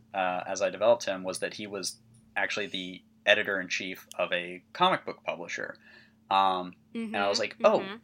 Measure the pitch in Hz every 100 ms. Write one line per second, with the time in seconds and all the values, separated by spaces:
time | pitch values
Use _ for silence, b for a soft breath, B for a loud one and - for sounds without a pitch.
0 | _ 98 90 90 - 98 95 92 110 117
1 | - 95 92 90 92 98 104 101 90 -
2 | _ - _ 104 98 - 101 95 92 90
3 | - _ 101 104 101 98 90 - 98 90
4 | - - 87 90 87 90 - - 185 165
5 | - - - 82 85 - - - b b
6 | b b - 98 95 92 90 - _ 117
7 | 110 - 101 101 - - 220 196 101 220